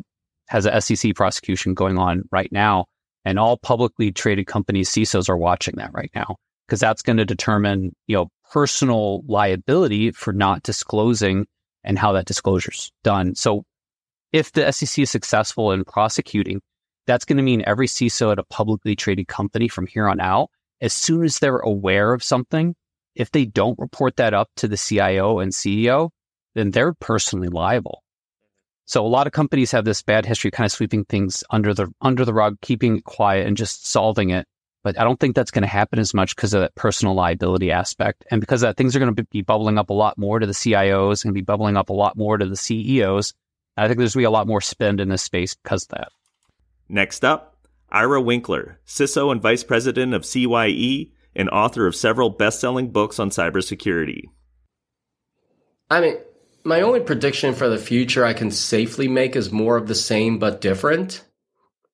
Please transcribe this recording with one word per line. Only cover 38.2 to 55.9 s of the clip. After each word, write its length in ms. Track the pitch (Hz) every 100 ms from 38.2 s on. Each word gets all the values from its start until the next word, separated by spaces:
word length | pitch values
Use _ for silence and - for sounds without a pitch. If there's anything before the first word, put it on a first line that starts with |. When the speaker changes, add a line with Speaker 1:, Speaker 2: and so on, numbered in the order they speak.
| -
Speaker 1:
And 100 | 113
because 220 | 101 127
of 40 | 120
that, 100 | 95
things 180 | 131 131
are 40 |
gonna 140 | 127
be, 100 | 110 110
be 100 | 104
bubbling 340 | 98 110 110 107
up 140 | 101
a 20 |
lot 240 | 101 107 -
more 220 | 98 110
to 60 | 107
the 60 |
C 220 | 98 120 104
I 160 | 98
Os 320 | 98 98 104
and 100 | 113
be 80 | 98
bubbling 360 | 95 101 107 101
up 120 | -
a 40 |
lot 240 | 98 101 101
more 200 | 107 107
to 80 | 95
the 120 | 98
C 400 | - 113 110 131
E 60 |
Os. 300 | 95 98 - - _ _ _ -
I 100 | 107
think 100 | 117
there's 160 | 117
gonna 100 | 131
be 20 | 117
a 60 |
lot 160 | 110 104
more 140 | 104
spend 380 | - - 104 98
in 100 | 98
this 140 | 95
space 320 | - 90 90 -
because 280 | - -
of 60 | -
that. 220 | - - _ _ _ _ _ _ _ _
Speaker 2:
Next 340 | 104 98 -
up, 320 | 127 151 - _ _ _ _
Ira 320 | 104 120 139
Winkler, 580 | 120 120 117 76 - - -
ciso 460 | - 139 156 139
and 100 | 120
Vice 220 | 107 120
President 500 | - 120 131 127 127
of 120 | 104 -
C 200 | 131 123
Y 220 | 117 110
E 460 | 65 123 135 160 _ _
and 160 | - 95
author 380 | 101 117 120 95
of 80 | -
several 340 | 113 113 117
best-selling 600 | 98 107 - 127 127 127
books 280 | 107 107 -
on 100 | 98
cybersecurity. 920 | - 85 92 - 98 104 85 76 50 - _ _ _ _ _ _ _ _ _ _ _ _ _ _ _
Speaker 3:
I 120 | _